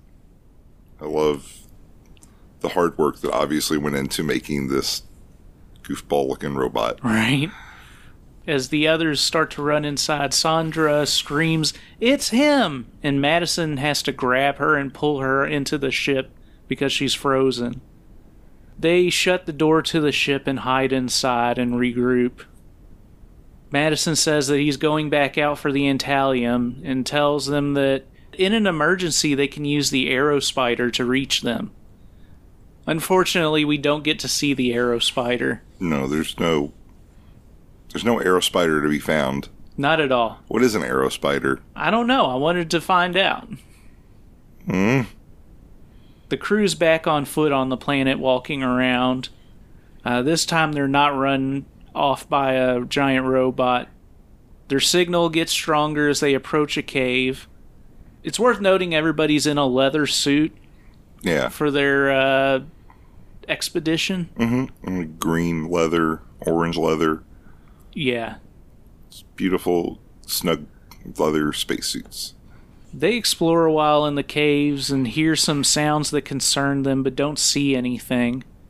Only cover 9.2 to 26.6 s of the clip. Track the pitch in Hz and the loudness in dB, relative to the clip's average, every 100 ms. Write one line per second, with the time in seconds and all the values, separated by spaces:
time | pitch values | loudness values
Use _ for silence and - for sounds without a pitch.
9.2 | - 165 151 - 147 147 147 143 - 147 | 0 0 -2 -4 -2 0 -2 -4 -2 -2
10.2 | 143 - 160 160 160 160 151 147 143 - | -2 0 0 0 0 0 2 2 0 -2
11.2 | - 147 160 160 151 - - - 233 277 | -2 0 2 0 -2 -6 -14 -2 0 0
12.2 | - 233 294 277 185 135 110 - 147 139 | 0 2 4 4 0 -4 -12 -6 -2 2
13.2 | 143 170 170 - 160 135 147 139 143 139 | 2 2 0 -2 -2 -2 -2 -2 -4 -2
14.2 | 127 127 139 139 151 147 139 - 151 143 | 2 2 2 2 0 0 -2 -2 0 0
15.2 | 131 135 147 147 131 151 135 - - 135 | 0 0 0 -2 -2 -2 -2 -2 -2 -2
16.2 | - - - - - 131 135 - 135 - | -4 -12 -20 -14 -8 -4 -2 -2 -2 -2
17.2 | 139 131 131 120 120 135 - - - - | 0 2 2 0 -4 -8 -14 -20 -20 -20
18.2 | - - - - - - 160 180 180 - | -20 -20 -20 -20 -20 -4 2 4 4 2
19.2 | 185 180 175 147 156 160 151 165 147 - | 2 0 -2 0 4 4 2 0 0 0
20.2 | - 139 139 131 127 131 135 131 127 - | 0 -2 -2 -4 0 0 2 0 -2 -2
21.2 | 131 120 120 120 123 120 123 120 123 123 | 0 2 0 0 0 0 0 0 0 2
22.2 | 123 - - - - - - - - - | 0 -2 -20 -20 -20 -20 -20 -20 -20 -20
23.2 | - - - - - 143 156 147 175 151 | -20 -20 -20 -20 -4 0 2 0 0 0
24.2 | 160 151 135 143 147 131 156 156 151 147 | 2 2 2 2 2 0 0 0 0 0
25.2 | 135 156 147 143 147 139 143 135 135 139 | 0 0 -2 0 -2 0 2 0 0 0
26.2 | 135 131 120 123 | 2 0 0 0